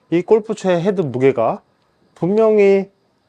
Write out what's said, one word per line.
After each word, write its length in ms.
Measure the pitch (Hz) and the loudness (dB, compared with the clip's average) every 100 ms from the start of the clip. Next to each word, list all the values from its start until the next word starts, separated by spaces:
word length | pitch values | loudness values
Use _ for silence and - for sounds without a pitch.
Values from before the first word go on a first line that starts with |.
| - | -4
이 120 | 170 | -4
골프채 580 | 175 220 214 202 190 175 | 0 0 0 -6 -2 -2
헤드 200 | 185 190 | -2 -2
무게가 640 | 147 123 135 120 117 202 _ _ _ _ _ | -4 0 0 2 -2 -4 _ _ _ _ _
분명히 760 | - 175 214 220 214 196 196 196 _ _ _ | -8 -2 0 2 2 2 2 -2 _ _ _